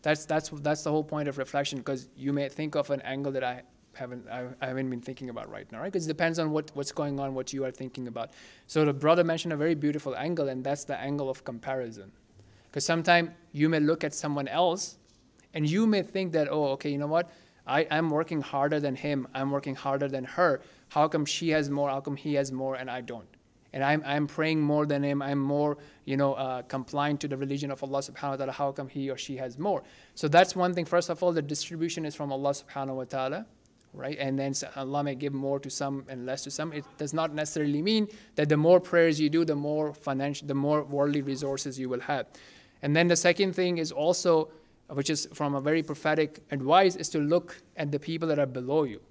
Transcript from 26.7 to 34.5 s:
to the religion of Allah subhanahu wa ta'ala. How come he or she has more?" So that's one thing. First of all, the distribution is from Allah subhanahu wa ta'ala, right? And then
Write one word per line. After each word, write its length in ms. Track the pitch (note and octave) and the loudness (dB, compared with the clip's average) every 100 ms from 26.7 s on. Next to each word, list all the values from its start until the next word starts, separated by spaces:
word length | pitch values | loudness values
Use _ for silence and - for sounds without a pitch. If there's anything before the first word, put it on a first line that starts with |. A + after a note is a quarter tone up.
| C#3 B2+ D3 D3 D3 | -6 -4 0 0 0
to 80 | D3 | -2
the 80 | C3+ | -4
religion 320 | C#3 C#3 C#3 | -4 -4 -4
of 120 | C3+ | -6
Allah 180 | C#3 C#3 | -2 -2
subhanahu 300 | C#3 C#3+ C#3+ | -4 -6 -4
wa 60 | C3+ | -2
ta'ala. 160 | C3+ | -4
How 200 | B2 C#3+ | -2 -4
come 160 | C#3 B2+ | -2 -8
he 220 | C#3+ C3+ | -6 -6
or 80 | B2+ | -6
she 180 | - C3 | -6 -6
has 220 | C3 B2 | -6 -4
more?" 240 | F#3 F3+ - - - | -2 -2 -4 -20 -20
So 140 | - D#3 | -4 6
that's 280 | D#3+ F#3 F#3 | 8 8 4
one 180 | F3+ | 0
thing. 100 | F3 E3 | 0 2
First 240 | F3 F3 | 2 2
of 120 | E3 | 0
all, 100 | F3+ | 2
the 100 | E3 | 0
distribution 640 | C#3+ D3+ - E3+ E3 E3 D#3 | -2 -6 -6 -4 -4 -4 -6
is 80 | |
from 180 | C#3+ D3 | -6 -6
Allah 180 | C3+ C#3 | -2 0
subhanahu 460 | C#3 - D3 C3+ C3 | -2 -6 -8 -6 -6
wa 80 | |
ta'ala, 420 | B2 C3+ C3 D#3+ A3+ _ _ _ _ | -6 -4 -4 -4 -10 _ _ _ _
right? 240 | - C3 D3 | -10 -8 -4
And 200 | C#3 C3+ | -2 0
then 120 | C3+ | -2